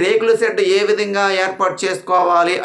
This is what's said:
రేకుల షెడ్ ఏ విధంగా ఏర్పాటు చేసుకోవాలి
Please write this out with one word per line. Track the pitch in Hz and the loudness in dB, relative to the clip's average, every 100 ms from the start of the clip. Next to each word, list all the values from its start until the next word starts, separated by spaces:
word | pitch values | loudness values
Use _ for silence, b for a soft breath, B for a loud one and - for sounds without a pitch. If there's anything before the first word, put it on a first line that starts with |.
రేకుల | 180 220 226 220 | 2 2 2 2
షెడ్ | 220 190 185 196 | 0 0 2 2
ఏ | 208 | 2
విధంగా | 208 202 196 196 190 | 0 -2 -2 0 0
ఏర్పాటు | 190 190 185 185 | -2 -2 -4 -2
చేసుకోవాలి | 190 180 - 180 175 175 170 - | -6 -6 -2 0 2 2 2 0